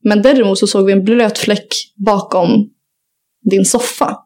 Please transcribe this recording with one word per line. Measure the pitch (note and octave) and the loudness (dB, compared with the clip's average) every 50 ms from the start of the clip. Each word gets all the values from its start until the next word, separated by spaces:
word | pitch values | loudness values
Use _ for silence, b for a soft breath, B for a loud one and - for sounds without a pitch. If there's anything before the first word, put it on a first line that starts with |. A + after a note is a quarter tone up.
| _ | _
Men | G#3+ G#3 G#3 | 2 0 4
däremot | G3+ C4 C#4+ C4 A#3 G3+ F#3+ F#3+ | 4 4 4 4 2 0 0 0
så | - G3+ | -2 -2
såg | - G#3 G3 | 0 0 2
vi | F#3+ G3 | 2 2
en | G3 F#3+ | 2 2
blöt | G3 A3+ A#3+ A#3 G#3 G#3+ - | 2 2 2 2 0 -2 -4
fläck | - - G#3 G3+ - - - - - _ _ _ G3+ | -4 -2 -4 -4 -4 -8 -10 -10 -10 _ _ _ -2
bakom | G#3+ G#3 F#3+ - - - F#3 F3 F3 - G#3+ G#3 - _ _ _ _ _ _ _ _ _ _ _ _ _ _ _ G#3 | 0 0 0 -2 -4 -2 -2 0 2 2 0 0 -2 _ _ _ _ _ _ _ _ _ _ _ _ _ _ _ 0
din | F#3 G3 F#3+ | 0 0 0
soffa. | - - A#3+ A#3+ - - - C#4+ - - - _ | 0 -2 -2 -4 -4 -4 -4 -4 -6 -6 -10 _